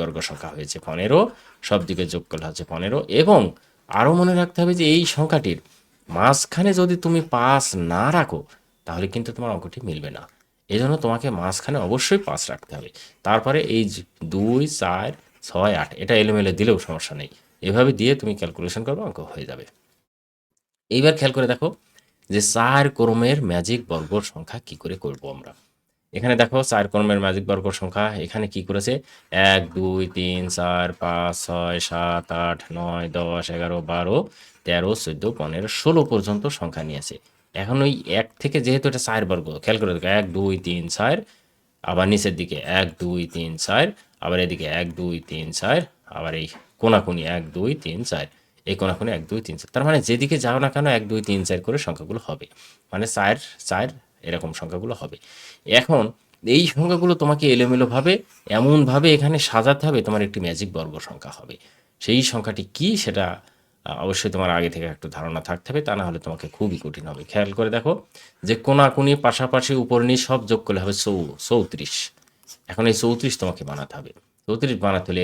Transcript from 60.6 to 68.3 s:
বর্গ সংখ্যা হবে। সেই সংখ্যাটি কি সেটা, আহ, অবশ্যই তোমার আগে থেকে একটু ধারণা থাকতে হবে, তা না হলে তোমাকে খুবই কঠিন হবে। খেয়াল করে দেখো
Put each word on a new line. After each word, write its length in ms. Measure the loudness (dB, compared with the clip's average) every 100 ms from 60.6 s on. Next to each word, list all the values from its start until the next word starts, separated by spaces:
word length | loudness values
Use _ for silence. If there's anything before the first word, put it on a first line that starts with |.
| -6 -6
বর্গ 180 | -8 -10 -14
সংখ্যা 240 | -16 -16 -18
হবে। 160 | -18 -20 _ _ _ _
সেই 160 | 2 2 2
সংখ্যাটি 300 | -2 -4 -8 -10 -2
কি 120 | 0 0
সেটা, 220 | 0 -2 -2
আহ, 720 | -4 -14 _ _ _ -10 -6
অবশ্যই 260 | -4 -2 -2
তোমার 160 | 0 0 2
আগে 120 | 0
থেকে 120 | -4 -8
একটু 120 | -8 -12 -10
ধারণা 240 | -8 -8 -6
থাকতে 180 | -8 -4
হবে, 100 | -4 -2
তা 60 | -2
না 60 | -4
হলে 100 | -6 -8
তোমাকে 200 | -10 -12 -4
খুবই 220 | -4 -4
কঠিন 200 | -8 -12 -12
হবে। 120 | -14 -6
খেয়াল 200 | -2 -2 -2
করে 120 | -2 0
দেখো 160 | -2 -2 -6 -20 -20